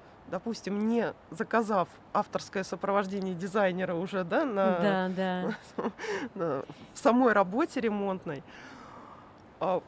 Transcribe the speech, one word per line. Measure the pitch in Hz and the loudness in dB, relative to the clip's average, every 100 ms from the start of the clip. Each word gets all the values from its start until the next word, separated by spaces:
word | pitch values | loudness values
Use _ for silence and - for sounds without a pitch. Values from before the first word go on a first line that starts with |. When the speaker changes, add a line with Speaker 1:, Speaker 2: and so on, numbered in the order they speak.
| - - - | -20 -20 -10
Speaker 1:
допустим, | 180 233 220 - 202 214 | -8 -6 -6 -4 -2 2
не | 233 180 - - | 2 0 -4 -10
заказав | 165 214 226 214 202 170 - - | -8 0 0 2 2 0 -4 -4
авторское | 190 202 190 - 196 | -2 0 -4 -4 -6
сопровождение | 185 185 - 202 190 196 190 | -6 -4 0 0 0 -2 -4
дизайнера | 175 185 202 196 180 185 170 | -4 -2 2 2 2 -2 -2
уже, | 185 190 | -2 -2
да, | 170 226 | 0 0
на | 302 202 190 180 | 2 2 4 4
Speaker 2:
Да, | 202 190 185 185 | 2 2 0 0
да. | 190 180 180 214 - - | 0 0 -2 -4 -8 -6
Speaker 1:
<laughs> | - - 440 392 277 196 | -6 -6 -6 -6 -6 -4
на, | 170 135 - - - | -2 -2 -6 -14 -14
в | - | 0
самой | - 247 254 | 4 6 6
работе | 208 185 220 339 269 | 6 4 2 -2 0
ремонтной, | 226 208 196 190 180 139 - - - - - - - - - - - - | 0 0 -2 -4 -6 -8 -10 -18 -18 -18 -18 -18 -18 -20 -20 -20 -20 -4
а, | 175 180 | -2 -2